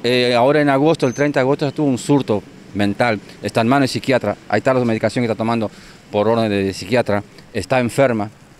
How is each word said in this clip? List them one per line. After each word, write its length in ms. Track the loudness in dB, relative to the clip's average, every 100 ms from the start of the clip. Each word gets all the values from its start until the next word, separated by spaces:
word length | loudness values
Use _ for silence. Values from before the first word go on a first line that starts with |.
| 0
eh, 280 | 0 2
ahora 280 | 2 4 4
en 80 | 2
agosto, 360 | 2 2 2 0
el 80 |
treinta 280 | 0 -2 0
de 0 |
agosto, 240 | 0 0 -2
ya 80 |
tuvo 140 | -2 -2
un 100 | -2
surto 440 | 0 0 2 -4 -4 -20 -12
mental. 480 | -4 -2 0 -2 -2 -8 -10
Está 200 | -4 -2
en 80 | 2
manos 140 | 2
de 40 | 0
psiquiatra, 480 | -2 0 0 0 -6 -4
ahí 80 | -2
están 180 | 0 0
las 80 |
medicaciones 460 | 0 0 -2 -2 -2
que 20 |
está 60 | -2
tomando 340 | -2 -2 -4 -8 -20 -20 -6
por 160 | 0 2
orden 220 | 2 0
de, 120 | 0
de 120 | -2
psiquiatra, 500 | -6 -2 -2 0 -2 -4 -20 -12
está 260 | -10 -2 -2
enferma, 500 | 0 0 0 0 -6 -12 -20